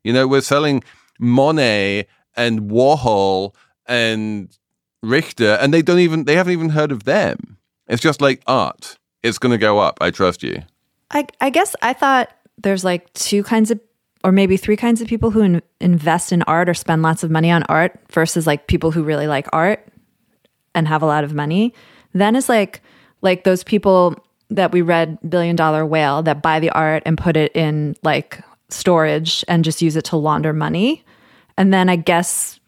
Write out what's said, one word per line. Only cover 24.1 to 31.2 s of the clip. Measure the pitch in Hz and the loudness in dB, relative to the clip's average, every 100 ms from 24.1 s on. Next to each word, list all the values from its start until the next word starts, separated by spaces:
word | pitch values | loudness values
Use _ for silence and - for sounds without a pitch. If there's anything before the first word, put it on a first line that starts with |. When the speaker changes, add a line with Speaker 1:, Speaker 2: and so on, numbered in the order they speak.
| 151 _ _ _ | 0 _ _ _
Speaker 2:
that | 202 175 | -2 0
we | 180 | 0
read | 170 170 160 156 170 | 2 0 0 -6 -4
Billion | 175 170 | -2 0
Dollar | 170 156 156 156 | 0 0 0 0
Whale | 160 147 147 | 0 0 0
that | 165 151 | -2 0
buy | 160 156 | 0 0
the | 160 | 0
art | 160 156 156 | 0 0 -2
and | - 160 | -2 -2
put | 180 | 0
it | 156 147 | 0 0
in, | 160 156 151 151 - | 0 -2 -2 -6 -4
like, | 160 143 - - - _ _ | -2 -2 -6 -20 -20 _ _
storage | - 190 170 156 151 160 - - | -4 0 2 2 0 -2 -6 0
and | 175 | 0
just | 165 - | 0 0
use | 165 | -2
it | 156 | -2
to | - 160 | -4 -2
launder | 151 151 156 | -2 -2 -2
money. | 151 151 165 233 320 _ _ | -4 -4 -2 -2 -2 _ _